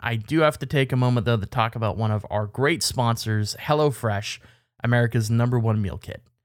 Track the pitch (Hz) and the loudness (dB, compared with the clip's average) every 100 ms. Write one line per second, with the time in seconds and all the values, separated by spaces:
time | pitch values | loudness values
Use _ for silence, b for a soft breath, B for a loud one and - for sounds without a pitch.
0 | 117 113 107 156 151 - 135 147 135 127 | -4 -4 0 2 2 2 -2 0 2 2
1 | 127 123 120 117 98 123 113 117 110 101 | 2 2 2 0 0 -2 -2 -2 -4 -2
2 | 110 107 - 104 104 - 139 151 - 135 | 0 -2 -2 -4 -4 0 0 0 -2 0
3 | 117 113 110 107 104 - - 151 147 113 | 0 0 -2 -2 -2 -4 0 2 2 0
4 | 113 101 107 - b b b _ 120 120 | -2 -4 -6 -12 b b b _ 0 2
5 | 120 117 107 117 120 123 113 110 95 - | 2 2 2 2 2 2 2 0 -2 -6
6 | - - _ _ | -12 -14 _ _